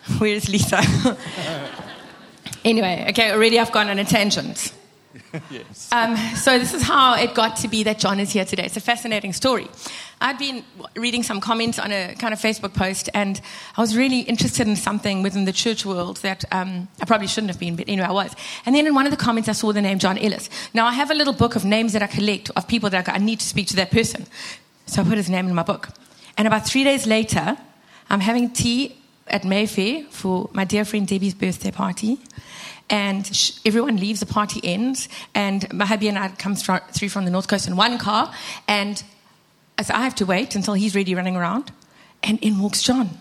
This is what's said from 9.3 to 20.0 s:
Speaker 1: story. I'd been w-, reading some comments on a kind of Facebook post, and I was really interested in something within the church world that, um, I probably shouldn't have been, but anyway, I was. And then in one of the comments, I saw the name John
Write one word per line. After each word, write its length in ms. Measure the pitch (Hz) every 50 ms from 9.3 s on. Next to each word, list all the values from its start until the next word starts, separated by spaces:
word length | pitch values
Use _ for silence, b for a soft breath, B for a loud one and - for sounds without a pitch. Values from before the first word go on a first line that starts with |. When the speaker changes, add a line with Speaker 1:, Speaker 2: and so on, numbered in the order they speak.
Speaker 1:
story. 340 | 175 - - 262 254 196 - - - B B B B B B B B B
I'd 180 | 233 262 277 233
been 240 | 277 277 262 233 - - - 185
w-, 240 | - - _ 214
reading 200 | 233 240 226 240
some 180 | 233 - 214 196
comments 380 | - 214 226 226 233 233 226 -
on 120 | - 202
a 240 | 202 196 185 180 - -
kind 140 | 247 226
of 80 | 214 214
Facebook 340 | - 220 220 - - 190 -
post, 340 | - 185 190 190 - - - -
and 260 | 208 202 196 196 - B B B B B B B
I 40 | -
was 160 | 233 220 214
really 240 | 233 262 269 254 247
interested 480 | - - 240 226 - 247 - - 208 214
in 80 | 208
something 460 | - - 202 208 202 - 208 196 185
within 220 | 190 196 185 196 196
the 80 | 190
church 320 | 190 - - 240 220 - -
world 340 | 196 185 175 175 180 196 -
that, 260 | - 196 190 - - -
um, 360 | 180 185 185 190 185 180 180 196 _ -
I 60 | 233
probably 200 | 214 226 208 202
shouldn't 240 | 190 - 214 214 196
have 80 | 170 -
been, 180 | 175 175 170
but 120 | 165 - -
anyway, 180 | 202 190 185
I 60 | -
was. 220 | 185 202 185 - - B B B B B B
And 80 | 240 262
then 120 | 294 302
in 80 | 311 294
one 120 | 269 269
of 40 | 285
the 60 | 294
comments, 320 | 294 - 240 226 226 220 220
I 40 |
saw 200 | 214 - - 214
the 100 | 208 208
name 160 | 202 190 196
John 200 | 185